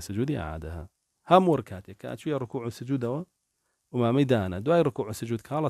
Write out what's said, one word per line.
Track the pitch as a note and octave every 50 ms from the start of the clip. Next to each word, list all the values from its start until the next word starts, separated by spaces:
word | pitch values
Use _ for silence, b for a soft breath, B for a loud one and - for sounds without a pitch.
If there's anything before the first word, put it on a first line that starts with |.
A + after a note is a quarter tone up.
| E2 -
سجودی | G2 G#2 B2+ C#3+ D3 A2
ئەعادەها. | E2+ D#2 D#2+ D#2+ D#2 D#2 E2 E2+ D#2 - _ _ _ _ _ _ _ -
هەموو | E3 F#3+ F#3+ F3 D#3 A#2+
ڕکاتێک | G#2+ - G2+ F#2 - - G#2 _
کە | - B2
ئەچوویە | B2 A#2 - D#3 D3 C3+ B2+
ڕکوع | A2+ - C3+ A#2
و | A#2 - -
سجودەوە، | B2+ B2 C#3 C3+ A#2+ A#2 B2+ D3+ F#3 _ _ _ _ _ _ _ _ _ _ _ _ _ -
ئومامەی | C3 A#2+ A#2 A#2+ C#3 C#3+
دانا. | B2+ B2+ A2+ F#2+ F#2 F2+ F2+
دوای | G#2+ C#3+ E3+ E3+ D#3+ C#3+
ڕکوع | - - A2+ G#2
و | G#2+
سجود | - A2+ A2+ A#2 A2+ - -
کاڵە | C3+ D3+ D#3+